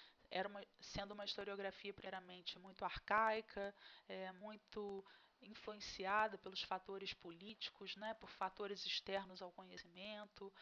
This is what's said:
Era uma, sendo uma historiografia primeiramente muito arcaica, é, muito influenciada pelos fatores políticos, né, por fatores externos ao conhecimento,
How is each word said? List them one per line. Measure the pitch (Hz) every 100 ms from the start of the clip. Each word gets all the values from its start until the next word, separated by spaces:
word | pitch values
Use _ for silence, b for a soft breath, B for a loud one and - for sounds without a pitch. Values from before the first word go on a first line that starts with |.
| B B -
Era | 180 196
uma, | 202 - -
sendo | - - 202
uma | 208
historiografia | 202 - 202 202 196 190 202
primeiramente | 196 190 190 180 180 175 185
muito | 185 185
arcaica, | 185 - - 208 220 220 220 - 202 202 B B -
é, | 190 190
muito | 185 214 214 - 214 202 196 190 B B _
influenciada | 196 214 - 208 - - 190 208 220 196
pelos | 190 185
fatores | - 185 - 196 190
políticos, | - 175 170 202 220 - - 196 196
né, | 214
por | 220 190
fatores | - 185 - 202 196
externos | - - - 196 190 185
ao | 185
conhecimento, | - 185 180 175 180 202 208 208 - 196 -